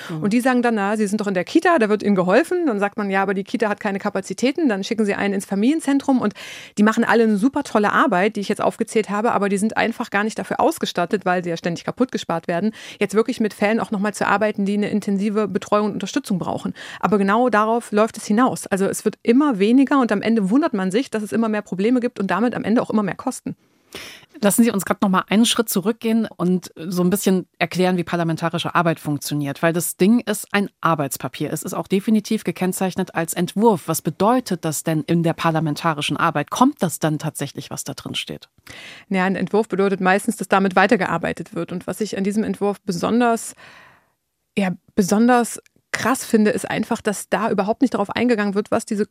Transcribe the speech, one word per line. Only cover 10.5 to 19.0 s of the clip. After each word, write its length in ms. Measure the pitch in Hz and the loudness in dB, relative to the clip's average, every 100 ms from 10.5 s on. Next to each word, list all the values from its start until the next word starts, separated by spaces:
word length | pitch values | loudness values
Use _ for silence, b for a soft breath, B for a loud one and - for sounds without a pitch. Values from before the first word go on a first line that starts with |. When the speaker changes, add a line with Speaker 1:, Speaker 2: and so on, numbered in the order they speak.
| - | 0
Speaker 2:
ausgestattet, 640 | 277 - 196 - 175 202 185 | 0 0 -4 -2 -2 -2 0
weil 180 | 180 | -2
sie 60 | 175 | -2
ja 80 | 165 | -4
ständig 280 | 175 165 - | -4 -6 -6
kaputt 260 | - 254 | -2 -2
gespart 360 | 214 - 165 - | -2 -4 -6 -2
werden, 240 | 170 214 B B B | -2 -2 B B B
jetzt 160 | 202 202 | 0 0
wirklich 240 | 233 240 | 0 -2
mit 160 | 214 - | -2 0
Fällen 240 | 208 226 | 0 0
auch 100 | - | -2
nochmal 240 | 196 208 | -2 -2
zu 140 | - - | 0 0
arbeiten, 360 | 196 214 208 | 2 0 0
die 120 | 196 208 | -2 0
eine 140 | 208 | -2
intensive 580 | 208 202 196 208 208 202 | -2 -2 -2 0 -2 -2
Betreuung 400 | 185 - 208 208 | -4 0 0 0
und 60 | |
Unterstützung 440 | 170 196 294 - 180 | -4 -4 -4 -2 -4
brauchen. 380 | 165 - 185 - B B | -2 -6 -8 -10 B B
Aber 180 | 175 202 | 0 2
genau 320 | 196 220 254 | 2 2 2
darauf 420 | 208 220 233 - | 2 2 -2 0
läuft 260 | 208 220 - | 0 0 -2
es 100 | - | -2
hinaus. 400 | 214 247 165 - | 2 2 0 -4
Also 180 | 190 196 | -2 -2
es 180 | - | -2